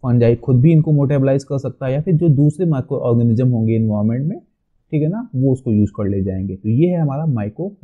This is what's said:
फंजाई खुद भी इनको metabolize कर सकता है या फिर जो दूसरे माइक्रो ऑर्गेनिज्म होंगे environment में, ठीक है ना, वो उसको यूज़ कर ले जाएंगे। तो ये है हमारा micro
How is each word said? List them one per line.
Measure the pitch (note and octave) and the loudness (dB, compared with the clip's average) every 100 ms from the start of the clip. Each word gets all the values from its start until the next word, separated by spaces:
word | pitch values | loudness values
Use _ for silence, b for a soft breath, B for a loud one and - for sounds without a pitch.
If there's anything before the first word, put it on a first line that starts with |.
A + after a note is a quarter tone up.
| C3 | 2
फंजाई | A#2+ A#2 | 2 4
खुद | A#2 - B2+ | 0 2 4
भी | C#3+ | 6
इनको | D#3+ D#3 | 4 4
metabolize | D3+ C#3 C#3+ C3+ C3+ | 2 2 2 2 0
कर | C3+ C#3 | -2 -6
सकता | C3 - C3+ | -6 -8 -4
है | |
या | C3+ | -4
फिर | D#3+ | 0
जो | D#3 E3+ | 0 2
दूसरे | C3+ D3 D3+ F3+ | 4 2 2 -2
माइक्रो | C#3 B2 C3 | -2 -2 -4
ऑर्गेनिज्म | - A#2 A#2 A2 B2+ | 0 2 2 2 2
होंगे | B2 A2 | 0 0
environment | A2+ A2+ G#2+ G#2 A#2 D3 | 0 0 0 -2 -2 -4
में, | C4 _ _ _ _ _ | -8 _ _ _ _ _
ठीक | D#3 | -4
है | D#3 | -2
ना, | G#3 B3 | -4 -6
वो | B2+ C3+ | -2 0
उसको | C3 C3 | 0 0
यूज़ | G#2+ G#2 | 0 0
कर | - G2+ | -2 -4
ले | G2 | -2
जाएंगे। | F#2+ F#2 G2 G2 | -4 -4 -6 -8
तो | G#2+ | -2
ये | A#2 E3+ | 0 0
है | F3 | 0
हमारा | D#3 C3+ D#3+ | -2 -2 -4
micro | A#2+ G#2 G#2+ F3+ G#3 | -2 -4 -8 -10 -8